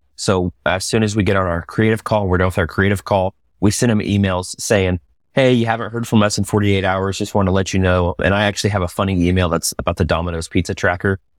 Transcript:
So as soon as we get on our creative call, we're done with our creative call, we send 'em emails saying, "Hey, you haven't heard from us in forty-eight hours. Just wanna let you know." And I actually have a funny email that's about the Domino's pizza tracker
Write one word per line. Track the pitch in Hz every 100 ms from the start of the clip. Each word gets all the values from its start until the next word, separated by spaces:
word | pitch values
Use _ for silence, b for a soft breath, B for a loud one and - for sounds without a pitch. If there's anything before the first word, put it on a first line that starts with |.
| _ -
So | - 95 90 - -
as | 92
soon | - 113
as | 110 107
we |
get | 98 98
on | 92
our | 85
creative | - - 110 110
call, | - 107 98
we're | 90
done | 92
with | 101
our | 82
creative | - 98 101
call, | - 101 92 - _ -
we | 104
send | - 120
'em | 107
emails | - 101 98 90 90 -
saying, | - 104 92 90 _ _ _
"Hey, | - 131
you | 123 113
haven't | 113 107
heard | 117 117
from | 113
us | 104 -
in |
forty-eight | 98 107 101 98
hours. | 92 95 95 95
Just | 101
wanna | 104 95
let | 95 92
you | 98
know." | 92 90 87 -
And | 87
I | 101
actually | 104 101 104
have | 101
a | 87
funny | - 98 92 87
email | 92 87
that's | 82 - -
about | - 87
the |
Domino's | 82 82 87 82 80
pizza | 95 87
tracker | 95 98 85 98 98 _